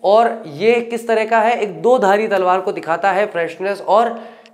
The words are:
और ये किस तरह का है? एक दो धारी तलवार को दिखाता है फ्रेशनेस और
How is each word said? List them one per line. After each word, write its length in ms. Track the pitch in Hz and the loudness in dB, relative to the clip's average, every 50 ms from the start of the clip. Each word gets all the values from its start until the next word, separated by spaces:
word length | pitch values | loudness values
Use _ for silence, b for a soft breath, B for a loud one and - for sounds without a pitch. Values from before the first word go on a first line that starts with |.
| - | 2
और 400 | - 202 220 233 226 233 - - | 4 4 4 4 2 0 -6 -12
ये 320 | 165 143 143 196 226 240 240 | -14 -8 0 2 2 2 2
किस 260 | 233 226 233 226 226 | 0 -4 -8 -8 -2
तरह 180 | - 226 220 220 | -2 0 0 0
का 140 | 214 226 226 | 2 2 2
है? 180 | 214 226 240 - | 2 2 0 0
एक 220 | 202 202 180 156 | -2 -6 -6 -2
दो 160 | 160 226 254 254 | 2 2 2 4
धारी 280 | 202 190 196 214 220 | 4 2 2 2 0
तलवार 340 | 214 202 190 185 180 185 190 | 0 0 0 2 2 0 0
को 100 | 190 202 | 0 -4
दिखाता 400 | 190 175 165 156 165 170 - 196 | -6 -6 -4 -4 -4 0 0 0
है 140 | 185 185 214 | 0 0 -2
फ्रेशनेस 560 | 208 - 175 165 165 165 - 185 196 202 - | -2 -2 -4 -4 -6 -6 -6 -6 -6 -6 -6
और 380 | - - 180 214 233 226 226 B B B B B B B | -2 0 2 2 2 0 -4 B B B B B B B